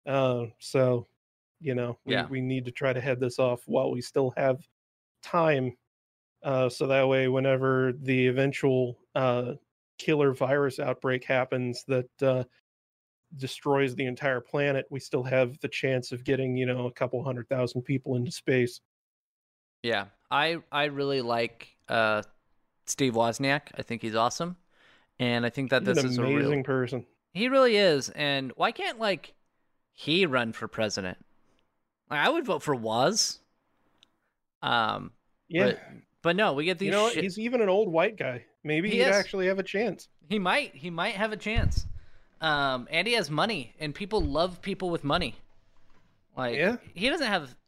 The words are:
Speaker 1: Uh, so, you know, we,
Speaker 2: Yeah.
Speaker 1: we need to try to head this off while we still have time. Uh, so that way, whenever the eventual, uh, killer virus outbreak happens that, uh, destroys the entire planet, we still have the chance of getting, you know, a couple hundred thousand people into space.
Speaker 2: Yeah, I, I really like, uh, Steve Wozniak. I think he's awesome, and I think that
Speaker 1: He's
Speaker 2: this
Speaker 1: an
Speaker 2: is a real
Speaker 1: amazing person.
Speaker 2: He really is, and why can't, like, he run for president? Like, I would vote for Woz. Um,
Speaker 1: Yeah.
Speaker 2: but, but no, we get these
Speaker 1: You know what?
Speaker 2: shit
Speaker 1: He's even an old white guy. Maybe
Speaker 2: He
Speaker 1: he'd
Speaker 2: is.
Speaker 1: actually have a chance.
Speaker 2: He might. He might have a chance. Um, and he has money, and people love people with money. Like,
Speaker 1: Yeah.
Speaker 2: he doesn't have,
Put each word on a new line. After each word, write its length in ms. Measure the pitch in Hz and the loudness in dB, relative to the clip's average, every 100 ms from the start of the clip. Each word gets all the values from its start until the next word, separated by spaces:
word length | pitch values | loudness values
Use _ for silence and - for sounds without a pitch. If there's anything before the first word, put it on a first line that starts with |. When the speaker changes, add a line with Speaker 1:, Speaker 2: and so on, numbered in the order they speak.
| - | -2
Speaker 1:
Uh, 400 | 135 131 123 120 - | 2 2 2 -4 -10
so, 480 | - 139 127 123 - _ _ _ _ _ | -2 2 4 2 -2 _ _ _ _ _
you 140 | 151 | -4
know, 240 | 123 120 117 | -2 -2 -6
we, 100 | - | -2
Speaker 2:
Yeah. 120 | 110 78 | 0 0
Speaker 1:
we 120 | 131 | -2
need 240 | 127 131 123 | -2 -4 -4
to 40 | |
try 220 | - 135 | -2 0
to 80 | 127 | 0
head 200 | 127 127 | 0 0
this 180 | 127 - | -2 0
off 280 | 131 123 - | 0 0 -2
while 240 | 214 135 | 0 0
we 100 | 131 | -2
still 300 | 123 - 131 - | -2 0 0 2
have 300 | 135 131 - _ _ _ _ _ | 0 0 -4 _ _ _ _ _
time. 540 | - 180 160 139 127 120 _ _ _ _ _ _ | -4 0 2 2 0 -6 _ _ _ _ _ _
Uh, 260 | 156 131 127 | -2 0 0
so 180 | - 139 | 0 2
that 200 | 135 135 | 4 4
way, 200 | 135 131 | 4 4
whenever 640 | 131 135 131 135 131 131 | 2 2 2 2 2 2
the 340 | 127 135 131 127 | 0 0 2 4
eventual, 720 | 127 139 139 143 127 123 120 _ | 4 0 2 2 2 0 -4 _
uh, 400 | - 131 123 123 143 _ _ _ - | 0 2 2 -2 -8 _ _ _ -8
killer 340 | - 151 143 | 0 4 4
virus 460 | 127 127 143 143 123 | 2 2 2 0 -2
outbreak 460 | 139 127 135 127 | -4 -2 -2 -2
happens 600 | - 131 127 131 123 120 | 0 0 0 -2 -2 -4
that, 240 | - 131 123 - | -2 -2 -2 -2
uh, 220 | 135 127 123 _ _ _ _ _ _ _ _ 147 | 2 2 -2 _ _ _ _ _ _ _ _ -10
destroys 580 | 131 - 147 139 139 | -10 -6 0 2 2
the 120 | 123 131 | 0 -4
entire 340 | 123 143 127 | -2 -2 -2
planet, 460 | - 147 143 135 - | -4 -2 0 0 -4
we 100 | 139 | -8
still 220 | - 139 | -4 -4
have 340 | 120 131 127 139 | 0 2 2 -2
the 80 | 139 | -8
chance 440 | - 139 131 123 | -2 0 0 -2
of 120 | 127 | -6
getting, 320 | 123 135 131 127 | 0 0 0 0
you 80 | |
know, 220 | 127 127 123 | 0 -2 -4
a 60 | |
couple 300 | - 127 131 | -4 -4 -2
hundred 260 | 117 123 113 | -4 -6 -4
thousand 340 | 131 123 131 | -2 -2 -2
people 340 | 123 135 - 123 | -4 -4 -2 -4
into 140 | 123 | -4
space. 500 | - - 131 123 - _ _ _ _ _ _ _ _ _ _ | -6 0 2 2 -2 _ _ _ _ _ _ _ _ _ _
Speaker 2:
Yeah, 240 | 117 110 98 _ - | -2 -2 -2 _ -4
I, 320 | 139 151 170 - | 0 0 -2 -4
I 120 | 147 | -2
really 360 | 147 139 139 139 | 0 0 -2 0
like, 540 | 120 117 117 - - _ - | 0 0 -2 -6 -20 _ -4
uh, 340 | 117 110 107 - _ _ _ _ _ | 2 2 2 -4 _ _ _ _ _
Steve 300 | - - 135 | -8 -2 0
Wozniak. 580 | 113 117 113 139 143 - - | 2 0 0 0 0 -2 -12
I 60 | |
think 180 | 127 117 | -8 -6
he's 120 | 117 | -4
awesome, 420 | 110 117 - 170 180 _ _ _ _ _ - | 0 0 0 -8 -8 _ _ _ _ _ -4
and 260 | 123 120 | -2 0
I 60 | 120 | -2
think 200 | 131 131 | -4 0
that 120 | 151 | 0
Speaker 1:
He's 140 | 180 127 | 2 2
Speaker 2:
this 80 | |
Speaker 1:
an 60 | 127 | 0
Speaker 2:
is 80 | 123 | 0
a 40 | |
real 140 | 123 143 | 0 2
Speaker 1:
amazing 260 | 139 143 | 0 0
person. 420 | 135 131 123 127 - _ _ | 0 -2 -2 -6 -10 _ _
Speaker 2:
He 140 | 170 240 | -4 0
really 280 | 269 254 208 | 4 4 6
is, 340 | 196 147 123 | 4 4 0
and 420 | - 147 139 135 - | -2 0 0 -4 -2
why 140 | 185 | -2
can't, 300 | 233 370 262 | -2 -6 -4
like, 340 | 220 175 - _ _ _ _ _ _ | -2 -2 -6 _ _ _ _ _ _
he 320 | - - 165 | -12 -2 2
run 280 | 185 127 117 | 2 2 0
for 160 | 110 110 | -4 -8
president? 500 | - 110 104 95 - - _ _ _ _ _ _ _ - | -4 -2 -2 -6 -8 -16 _ _ _ _ _ _ _ -6
Like, 120 | 147 | 0
I 80 | 170 | 2
would 160 | 330 285 | 2 0
vote 160 | 165 | -2
for 120 | - 135 | 0 -2
Woz. 640 | 110 110 139 220 - - _ _ _ _ _ _ _ _ _ _ _ _ | 0 2 4 2 -2 -4 _ _ _ _ _ _ _ _ _ _ _ _
Um, 500 | 131 120 110 104 95 _ _ _ - | 0 2 2 -2 -8 _ _ _ -6
Speaker 1:
Yeah. 180 | 165 202 | 0 0
Speaker 2:
but, 140 | - - - _ _ | 0 -8 -20 _ _
but 140 | 165 175 | -2 2
no, 160 | 214 | 2
we 100 | 139 | 0
get 140 | 160 180 | -2 -2
these 80 | 196 | 0
Speaker 1:
You 60 | |
know 100 | 196 | 2
what? 100 | 214 | 2
Speaker 2:
shit 80 | 233 | 0
Speaker 1:
He's 140 | 190 185 | -4 -4
even 220 | 226 254 | -2 0
an 80 | 208 | 2
old 200 | 185 214 | 2 2
white 280 | 165 190 208 | 2 0 0
guy. 280 | 135 123 - _ | -6 -6 -12 _
Maybe 240 | 151 156 202 | -2 0 0
Speaker 2:
He 60 | - | 2
Speaker 1:
he'd 60 | |
Speaker 2:
is. 140 | 247 202 | 4 4
Speaker 1:
actually 300 | 190 196 185 | 2 -2 0
have 120 | 190 | 0
a 40 | |
chance. 460 | 185 196 226 - - _ 147 | -2 -2 -2 -4 -12 _ -6
Speaker 2:
He 100 | 208 | -2
might. 360 | 180 233 262 | 0 0 -2
He 160 | 139 165 | -8 -10
might 240 | 165 185 | -4 -4
have 180 | 202 220 | -2 -4
a 40 | 214 | -4
chance. 500 | 214 226 - - - - - - - - | -4 2 2 2 -2 -6 -12 -20 -20 -6
Um, 460 | 160 147 139 131 120 | -2 0 0 -2 -2
and 160 | 160 185 | -2 0
he 80 | |
has 160 | 233 180 | 0 0
money, 440 | 151 196 208 117 - | 0 0 -2 -8 -10
and 160 | 156 | -10
people 260 | - 196 214 | -8 -4 -2
love 400 | 156 143 180 180 | 0 0 -2 -4
people 300 | - 190 185 | -8 -4 -4
with 140 | 170 | -2
money. 320 | 139 156 156 - - - _ - - - _ _ _ - | 0 0 -2 -10 -18 -20 _ -20 -20 -20 _ _ _ -6
Like, 200 | 127 120 | -4 0
Speaker 1:
Yeah. 200 | 175 240 - | 0 -2 -8
Speaker 2:
he 140 | - 226 | -4 -2
doesn't 180 | 330 262 | 0 -2
have, 300 | 196 139 - | -2 -4 -16